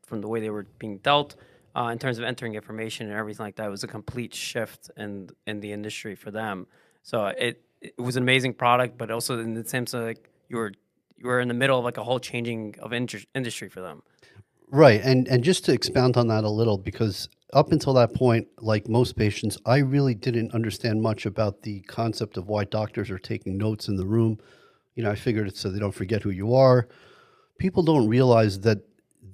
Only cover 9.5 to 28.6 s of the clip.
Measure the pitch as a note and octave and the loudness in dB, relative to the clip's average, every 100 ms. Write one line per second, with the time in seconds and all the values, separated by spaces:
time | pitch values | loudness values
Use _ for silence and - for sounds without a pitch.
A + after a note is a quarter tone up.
9.5 | A2+ A2 B2+ A#2+ B2 A2+ A2 _ _ - | -6 -6 -6 -4 -6 -8 -10 _ _ -10
10.5 | A#2+ G#2+ G2 _ _ _ _ B2 B2 B2 | -6 -6 -8 _ _ _ _ -2 0 0
11.5 | A#2+ C#3 B2+ A#2+ A#2 A2 B2+ - A#2+ A#2 | 0 2 2 0 -4 -4 -4 -4 -6 -6
12.5 | A2+ G#2+ - A2 A#2+ B2 G#2 - C3+ A#2+ | -6 -8 -12 -8 -6 -6 -8 -10 -8 -8
13.5 | - G2+ F#2+ F2+ D2+ _ _ _ - - | -8 -12 -14 -14 -14 _ _ _ -20 -20
14.5 | _ _ C3+ C#3+ G#2+ C3 B2+ B2+ B2+ C#3 | _ _ 8 8 8 4 2 4 2 2
15.5 | F#3 - B2 - B2+ B2+ B2 A#2 A2 G#2+ | 2 2 0 0 2 2 4 2 0 0
16.5 | G#2+ A2+ G2 G2+ - A2 - - _ _ | 0 2 0 -2 -2 -2 -4 -10 _ _
17.5 | C#3 D3 D#3 C#3 C3 A#2 - B2+ A2+ - | 2 4 2 4 4 4 4 4 4 0
18.5 | - A2 G#2+ A#2 B2+ B2 - G#2 - A2 | -6 0 0 2 2 2 2 0 0 -4
19.5 | - - C3+ C3+ C#3+ C#3 G#2+ C3 A#2 A2+ | -2 2 2 4 2 2 0 -2 -2 -2
20.5 | A#2 A2 - A#2 A2 A2 G#2 G#2+ G2 G#2+ | -2 -4 -2 -2 0 0 -2 -4 -2 -2
21.5 | - A2+ G2+ - - A2+ A2 A2 G2 F2+ | -4 -10 -12 -10 -6 -4 -4 -6 -8 -4
22.5 | G#2 G2+ G#2+ G#2+ - G2+ F#2 - A#2 - | -4 -2 -4 -4 -6 -6 -8 -8 -8 -6
23.5 | F#2+ G#2+ G#2+ - G2 F#2+ A2+ A2+ A2 - | -4 -4 -4 -4 -4 0 2 2 -2 -10
24.5 | _ _ _ _ - G#2+ G#2+ B2+ A2 G2+ | _ _ _ _ -6 -4 -2 -2 -2 -4
25.5 | - G2+ G2 G2+ - G2 G#2+ G2+ F#2 G#2 | -6 -6 -4 -4 -4 -4 -2 -2 -4 2
26.5 | B2+ C3 B2+ A#2 _ - _ _ _ _ | 6 8 6 2 _ -20 _ _ _ _
27.5 | - F#3 - E3 D3+ G#2+ B2 B2+ A#2 A2 | -4 -2 2 4 4 4 6 6 6 4
28.5 | F#2+ | 2